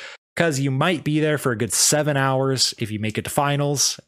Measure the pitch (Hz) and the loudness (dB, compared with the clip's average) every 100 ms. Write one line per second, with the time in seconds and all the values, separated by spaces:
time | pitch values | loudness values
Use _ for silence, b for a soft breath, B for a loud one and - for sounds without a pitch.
0 | B B _ - 170 135 139 131 165 165 | B B _ 0 0 2 0 2 0 0
1 | 151 151 151 151 135 113 117 - - 151 | 0 0 2 0 0 -2 -2 2 2 2
2 | 151 139 135 131 135 131 - - 107 104 | 2 0 2 2 2 0 -2 -2 -6 -4
3 | 107 107 - - 143 143 143 143 - - | -4 -4 -2 0 0 0 0 0 0 -2